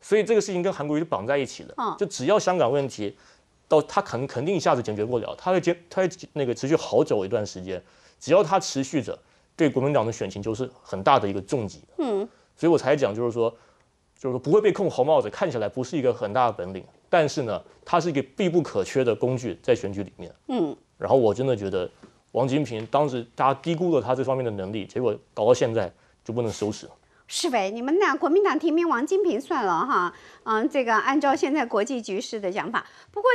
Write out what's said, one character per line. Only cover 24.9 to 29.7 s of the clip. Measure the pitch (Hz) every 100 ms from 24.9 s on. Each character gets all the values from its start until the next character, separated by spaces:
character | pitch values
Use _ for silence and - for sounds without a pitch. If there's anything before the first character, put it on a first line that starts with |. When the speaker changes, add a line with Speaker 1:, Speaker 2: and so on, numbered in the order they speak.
| -
Speaker 1:
果 | 120 104 -
搞 | -
到 | 110
现 | 127 123
在 | 113 90 - _ _
就 | -
不 | 117
能 | 113
收 | - 104
拾 | 107 -
了。 | - _ _ _
Speaker 2:
是 | - 339
呗， | 240 190
你 | 226
们 | 254 349
俩 | 370
国 | 285 311
民 | 359
党 | 392 294
提 | 330
名 | 320 339
王 | 240
金 | 294 381
平 | 359 240
算 | - 311
了 | 196